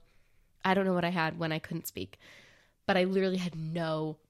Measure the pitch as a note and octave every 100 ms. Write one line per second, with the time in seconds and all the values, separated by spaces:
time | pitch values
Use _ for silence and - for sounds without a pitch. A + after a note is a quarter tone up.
0 | - _ _ _ _ _ F#3+ F#3+ F#3+ F3+
1 | E3+ F3+ D#3+ E3+ D#3+ D#3+ - E3 - -
2 | F#2+ - - - - - _ _ - F#3+
3 | F#3 F#3+ F#3+ F#3 F3 D#3+ D#3 E3+ D#3+ D#3
4 | D#3 D3+